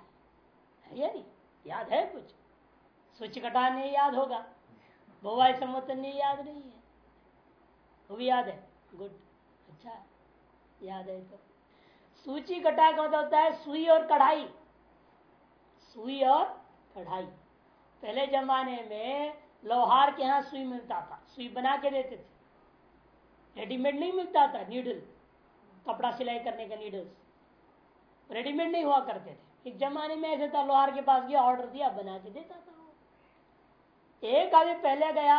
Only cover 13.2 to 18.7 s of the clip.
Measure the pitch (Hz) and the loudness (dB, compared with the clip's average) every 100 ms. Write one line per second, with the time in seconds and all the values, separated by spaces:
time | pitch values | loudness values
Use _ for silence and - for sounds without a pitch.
13.2 | 302 302 320 311 294 311 330 320 320 285 | 2 4 4 0 -6 0 4 4 6 4
14.2 | 269 294 262 - - _ _ _ _ _ | 6 2 -4 -16 -20 _ _ _ _ _
15.2 | _ _ _ _ _ _ _ 233 240 277 | _ _ _ _ _ _ _ -14 -6 2
16.2 | 262 294 403 - - _ _ 196 165 185 | 4 4 2 -6 -18 _ _ -16 -10 -8
17.2 | 185 - _ _ _ _ _ _ 214 233 | -10 -16 _ _ _ _ _ _ -8 -4
18.2 | 269 269 262 262 254 | 0 0 0 0 -2